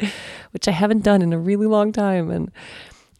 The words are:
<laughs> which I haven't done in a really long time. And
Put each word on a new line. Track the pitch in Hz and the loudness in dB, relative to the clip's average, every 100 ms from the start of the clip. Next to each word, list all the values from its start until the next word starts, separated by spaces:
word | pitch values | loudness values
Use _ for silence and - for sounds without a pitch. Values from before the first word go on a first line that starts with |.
<laughs> | 202 - - - - | -6 -6 -16 -18 -14
which | - - | -6 -2
I | |
haven't | 170 208 220 | 2 2 4
done | 208 202 | 4 4
in | 170 | 4
a | 165 | 0
really | 175 202 214 | 0 0 2
long | 214 208 | 2 2
time. | 208 202 185 170 | 0 0 0 -2
And | 170 170 - - - - - _ | -4 -6 -10 -20 -20 -20 -20 _